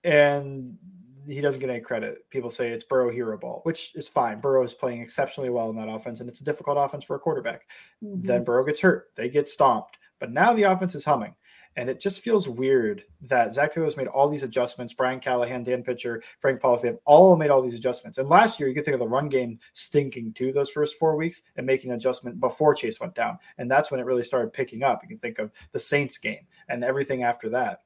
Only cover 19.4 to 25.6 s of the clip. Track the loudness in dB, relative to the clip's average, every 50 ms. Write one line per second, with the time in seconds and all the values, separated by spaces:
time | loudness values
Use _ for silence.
19.4 | -2 -2 -8 -12 _ _ _ -10 -8 0 0 0 0 0 -8 -10 -10 -10 -6 -4
20.4 | -4 -2 0 -2 -2 -2 -2 -2 -2 -2 -2 0 0 0 2 0 -2 -4 -6 -10
21.4 | _ _ _ -6 0 0 0 0 0 -6 -6 -2 -2 -2 -2 -2 -8 -12 -6 -2
22.4 | -2 -2 0 4 4 4 4 4 -2 -6 -6 -6 -10 -8 -4 -4 -4 -4 -6 -10
23.4 | _ -20 _ -10 -4 2 2 2 2 2 -4 -6 -2 -2 -2 -2 -2 0 -2 -2
24.4 | -2 -2 -4 -8 -8 -8 -6 -2 0 0 0 -2 -6 -18 -18 -12 -12 -10 -8 -8
25.4 | -10 -10 _ -20